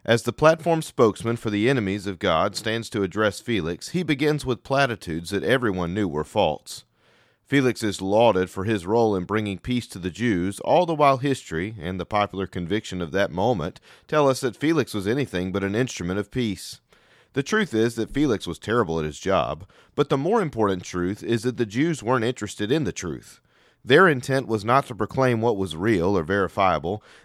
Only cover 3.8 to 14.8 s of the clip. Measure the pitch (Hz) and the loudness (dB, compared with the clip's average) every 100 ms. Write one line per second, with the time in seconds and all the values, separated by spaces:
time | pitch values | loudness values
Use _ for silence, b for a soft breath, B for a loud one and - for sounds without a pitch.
3.8 | - 175 165 143 147 147 127 120 - 139 | -6 -4 -2 0 0 0 -2 -6 -2 0
4.8 | 135 113 - 80 85 98 82 127 120 92 | 0 -2 -6 -6 -4 -2 2 2 2 0
5.8 | 87 95 98 73 76 110 90 76 - - | -2 -2 -2 -2 -2 2 2 0 -8 -18
6.8 | - b b b b b _ 139 127 113 | -18 b b b b b _ 2 2 2
7.8 | 110 92 95 104 120 92 92 - 98 107 | -2 -2 2 6 6 4 0 -2 -2 -2
8.8 | 85 113 113 98 90 107 104 92 - 123 | 0 2 2 2 0 -2 -2 -6 -4 -4
9.8 | - 98 90 82 120 92 92 101 - 147 | -4 -8 -8 -2 0 0 0 -4 0 2
10.8 | 175 156 147 135 143 131 - 80 98 110 | 2 2 2 4 0 -4 -4 -6 -6 -6
11.8 | 80 92 87 107 101 95 92 95 85 107 | -8 -6 -2 0 0 -2 -6 -6 -2 -2
12.8 | - 92 85 82 98 82 107 120 76 - | -2 -6 -2 0 0 0 0 0 -4 -8
13.8 | B B - 156 143 131 131 101 147 165 | B B -2 2 2 2 -2 -2 0 0